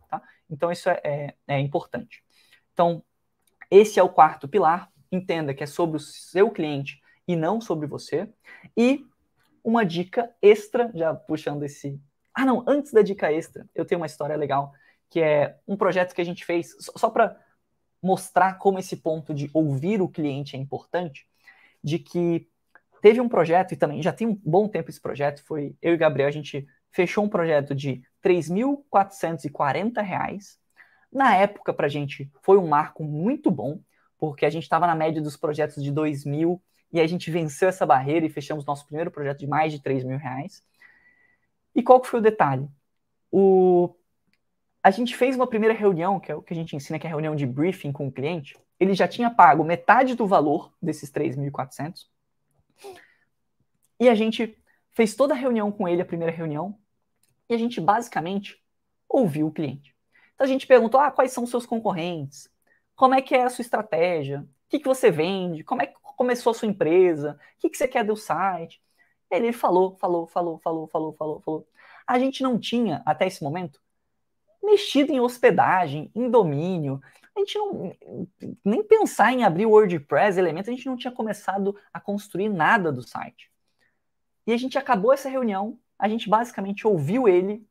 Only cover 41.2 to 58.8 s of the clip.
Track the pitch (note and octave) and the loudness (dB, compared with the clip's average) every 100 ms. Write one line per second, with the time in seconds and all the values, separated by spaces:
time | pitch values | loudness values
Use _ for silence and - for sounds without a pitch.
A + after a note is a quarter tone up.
41.2 | _ _ _ _ _ - A#3+ B3+ B3+ A#3+ | _ _ _ _ _ -4 6 4 4 0
42.2 | G#3+ G#3+ D3 C3 C#3+ - _ _ _ _ | 0 2 0 0 -6 -14 _ _ _ _
43.2 | - G3 G3 F#3+ F#3 F3 F3 - _ _ | -4 2 4 6 6 4 2 -4 _ _
44.2 | _ _ _ _ _ _ F#3+ G3+ B3 - | _ _ _ _ _ _ 2 2 -4 0
45.2 | B3+ B3+ B3+ A3 A3 A3 G#3 E3 F3+ F#3+ | 0 0 -2 0 0 2 2 2 -2 -2
46.2 | - D3+ - E3 E3 D3 C#3 D#3+ D#3+ D#3 | -4 -10 -8 -8 -8 -8 -8 -8 -6 -6
47.2 | D#3 D3+ C#3 C3 E3+ F#3 C#3+ C#3 C#3 B2+ | -4 -2 -4 -2 -2 -2 -8 -8 -8 -6
48.2 | C#3 F3 C#3 - _ - F#3 F#3+ F3 - | -6 -6 -10 -20 _ -2 0 2 0 0
49.2 | A#3+ A#3 E3+ D#3+ D#3+ E3+ - A3 C4 A#3+ | -2 6 6 6 2 -2 2 4 4 0
50.2 | G#3 F#3 D3 D3 - _ E3 D3+ C#3+ - | 2 2 2 0 -4 _ -8 -8 -8 -6
51.2 | D3 C3 C#3 C#3 C3+ - D3 - _ _ | -4 -4 -8 -8 -12 -10 -12 -14 _ _
52.2 | _ _ _ _ _ _ G4+ F4+ _ _ | _ _ _ _ _ _ -20 -20 _ _
53.2 | _ _ _ _ _ _ _ - B3 G#3+ | _ _ _ _ _ _ _ 2 4 4
54.2 | A3 A3 A3 - _ _ _ - A3 A3 | 2 -2 -6 -6 _ _ _ 0 0 2
55.2 | C#4 C#4+ C4 A3+ G#3 G3+ F3+ F3 F3+ E3+ | 0 0 0 -2 -2 -4 -2 -2 -2 -4
56.2 | E3 E3 E3 D3 F#3 G#3 _ _ _ _ | -6 -6 -8 -6 -8 -12 _ _ _ _
57.2 | _ _ - A#3 A#3 A#3+ E3 G#3+ A#3 - | _ _ -6 -4 -2 -4 0 0 0 -6
58.2 | D#3+ G3+ G3+ - _ _ | -4 -6 -8 -18 _ _